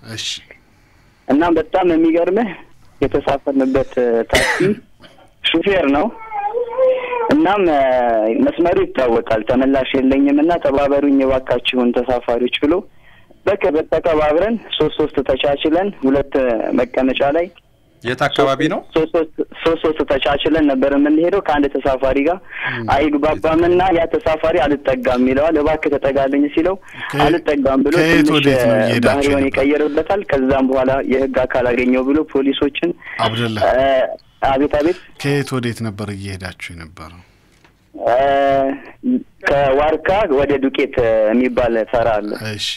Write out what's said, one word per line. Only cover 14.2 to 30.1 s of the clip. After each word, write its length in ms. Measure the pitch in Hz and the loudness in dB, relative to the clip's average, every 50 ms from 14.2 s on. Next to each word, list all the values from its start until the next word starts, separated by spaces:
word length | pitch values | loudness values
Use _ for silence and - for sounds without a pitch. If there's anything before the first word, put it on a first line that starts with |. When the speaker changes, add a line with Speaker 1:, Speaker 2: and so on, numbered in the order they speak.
| 151 151 151 165 185 214 240 208 - - | 2 2 2 2 2 0 -2 -4 -6 -8
Speaker 2:
ሶስት 240 | - - 156 151 - | -4 -2 -2 -2 0
ሶስት 220 | - 156 143 - - 131 | -2 -2 -2 -2 -4 -2
ተቻችለን 640 | - 139 131 - 147 143 143 - 160 151 170 190 208 196 - | -2 -2 0 0 0 0 0 0 0 0 0 -2 -2 -6 -2
ሁለት 360 | - 135 135 143 139 135 - 143 131 127 117 110 - - - | 0 2 2 2 0 0 -2 0 0 0 0 -2 -2 -2 0
መቀመጫ 460 | - 123 123 - - 131 131 127 - 143 139 | 0 -2 0 0 0 0 0 0 0 0 0
ላይ 160 | 143 165 175 190 - - _ _ _ _ _ _ _ _ - | 2 0 -2 -4 -8 -20 _ _ _ _ _ _ _ _ -6
Speaker 3:
የት 180 | 113 127 131 | -6 -4 -2
አካባቢ 400 | 147 139 - - - 139 135 131 156 | -2 -2 0 0 2 2 2 0 0
ነው? 140 | - 185 277 - - | -2 -2 -4 -8 -4
Speaker 2:
ሶስት 240 | - 160 160 156 | -2 0 0 2
ሶስት፣ 220 | - 170 160 160 - - - - - - | 0 -2 -2 -2 -4 -8 -8 -8 -8 -4
ሶስት 240 | - 165 165 156 | 0 0 0 0
ሶስት 180 | - 165 151 156 147 | 0 -2 0 0 -2
ተቻችለን 580 | - 147 135 - 151 143 143 - 160 151 160 156 | -2 0 0 0 0 -2 0 0 0 2 2 2
ነበር 260 | 143 139 131 131 139 | 2 2 2 2 2
የምንሄደው 500 | 139 139 143 147 151 156 165 175 185 202 | 2 2 2 4 4 2 2 2 0 0
ከአንድ 240 | - - 151 147 143 139 | 0 0 0 0 0 0
ተሳፋሪ 480 | - 139 - 143 135 127 135 131 131 139 | -2 -2 0 0 0 2 0 0 0 2
ጋር። 160 | 143 156 175 190 - - - - - 131 127 | 0 0 -2 -2 -6 -14 -14 -8 -8 -6 -6
Speaker 1:
ም። 140 | 123 113 113 | -6 -2 0
Speaker 2:
አይግባባምና 920 | 127 139 151 156 147 147 143 156 156 - - 160 160 165 170 175 175 180 180 190 | 0 2 2 0 0 0 0 0 -2 0 0 0 2 2 2 2 2 2 2 2
ያ 120 | 185 170 165 160 | 2 0 0 0
ተሳፋሪ 480 | - 156 - 165 156 151 - 160 170 175 | -2 -2 0 0 -2 0 0 0 2 2
አልጠጋም 680 | 156 143 147 135 - - 131 127 120 131 127 123 127 | 2 0 0 -2 0 -2 -2 0 0 0 0 2 2
ይለዋል። 320 | 127 131 131 143 165 165 151 | 2 2 2 2 2 2 2
"እባክህ 340 | 147 151 156 156 - 156 | 2 0 0 0 0 -2
ተጠጋልኝ" 520 | 143 135 - 139 135 139 135 135 139 143 147 147 | -2 0 -2 0 0 0 0 0 2 0 0 0
ሲለው 260 | - - 160 175 190 196 - - - - - - | 0 0 0 0 -2 -4 -10 -20 -16 -14 -12 -8
Speaker 1:
ከ-፣ 140 | - 143 | -2 0
Speaker 2:
አልጠጋም 600 | 147 147 160 170 151 - 151 143 135 135 135 135 | 2 2 2 0 0 -2 -2 0 2 2 2 2
ብሎ 120 | 131 143 113 | 2 2 2
Speaker 1:
ከየት 220 | 127 156 160 165 170 | 2 2 4 4 4
Speaker 2:
ትንሽ 160 | 151 151 151 | 4 4 4
Speaker 1:
ወዴት 280 | 151 139 139 135 127 | 2 2 2 2 4
ነው 140 | 123 117 113 | 4 2 2
እየሄዳችሁ 320 | 110 110 107 117 120 120 127 | 2 2 2 0 2 2 2
Speaker 2:
ባህሪውን 280 | 131 143 143 143 143 | 2 2 2 0 2
Speaker 1:
የነበረው? 120 | 139 135 135 | 2 0 0
Speaker 2:
ይቀይርበታል። 760 | 131 135 135 143 147 147 151 147 143 156 160 - | 0 0 0 2 2 0 0 0 0 -2 0 0